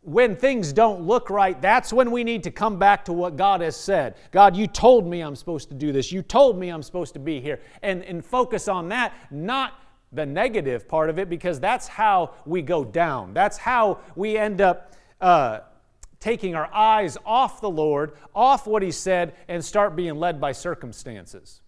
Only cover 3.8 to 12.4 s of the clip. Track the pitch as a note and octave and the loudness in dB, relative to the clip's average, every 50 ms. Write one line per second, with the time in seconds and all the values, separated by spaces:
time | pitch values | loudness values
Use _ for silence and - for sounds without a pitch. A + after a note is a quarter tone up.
3.8 | - G3 G3 E3+ C3+ A2+ - - - - - F#3 G3+ G3 F3 F#3+ A3 - - - | -2 0 0 0 0 -2 -8 -12 -20 0 8 8 8 8 8 4 -4 -2 -2 4
4.8 | G#3 A#3+ B3+ A#3 F#3+ F3 F3 F3 E3 D3 C#3+ - - F3 E3+ C#3+ - - C#3+ C3 | 6 8 8 8 4 0 -6 -6 -8 -10 -10 -10 -8 -8 -8 -8 -8 -12 -10 -6
5.8 | D3+ D3+ C#3 C#3 B2 - F3+ F#3+ - - - B3 C#4+ C4 G#3 F3+ F#3 F3 E3+ D#3+ | -4 -2 -2 -2 -2 -2 -6 -8 -8 0 4 6 6 6 4 0 -6 -8 -10 -10
6.8 | C#3 - - F3+ E3 - - D3 C3+ E3 D#3 C3+ B2 D3 C#3 - - - - - | -12 -8 -8 -8 -8 -8 -10 -10 -8 -6 -6 -6 -6 -8 -8 -8 -12 -20 -18 -8
7.8 | - G3+ F#3+ F3+ - - F3+ E3+ - - - B3+ B3 B3+ A3+ F#3+ - G#3 F#3+ F3+ | -6 -4 -4 -4 -8 -10 -10 -12 -8 -4 -2 -2 -2 -2 -2 -4 -4 -4 -4 -4
8.8 | E3 F3 G#3+ B3+ A#3+ G3+ - - - - C#3 D3 D#3+ G#3 B3+ C4+ C4 A3+ - - | -4 -6 -4 -4 -4 -4 -6 -14 -20 -14 -12 -8 -6 -4 -4 -4 -4 -6 -10 -18
9.8 | - _ _ _ _ _ - D3 D3+ C#3 C#3+ F3+ A#3 C4 G#3+ G3+ D3 C3 B2 A2+ | -20 _ _ _ _ _ -8 -8 -8 -6 -2 -2 -2 0 -2 -2 -4 -2 -6 -6
10.8 | - - - D#3+ D#3 D#3+ D#3 E3+ G3 F3 F3 E3 - F3+ D#3+ B2+ - - B3+ B3+ | -6 -4 -2 0 0 0 -2 -4 -6 -6 -8 -6 -6 -6 -6 -2 -2 -2 -2 -2
11.8 | - - - - A3 G#3+ G3 F#3 E3 - - - | -6 -12 -4 0 2 2 2 2 0 -2 -8 -16